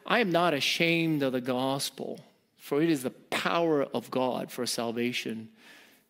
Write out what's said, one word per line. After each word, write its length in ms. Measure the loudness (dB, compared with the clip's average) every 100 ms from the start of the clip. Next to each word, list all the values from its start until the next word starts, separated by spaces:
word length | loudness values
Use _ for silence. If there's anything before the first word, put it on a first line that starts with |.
"I 140 | 0 2
am 120 | 4
not 220 | 4 4
ashamed 680 | 2 0 2 4 4 2 2
of 100 | 2
the 80 | 0
gospel, 800 | 0 0 0 -2 -4 -6 -10 -10 -16 _ _ _
for 240 | -4 0
it 80 | 2
is 140 | 2
the 80 | -2
power 720 | -8 -6 -4 0 2 2 2
of 280 | 0 -4 -4
God 400 | -2 0 -2 -6
for 140 | -6 -4
salvation 840 | -4 -4 -2 -2 -2 -6 -8 -10 -18 -20 -20 -20 _ _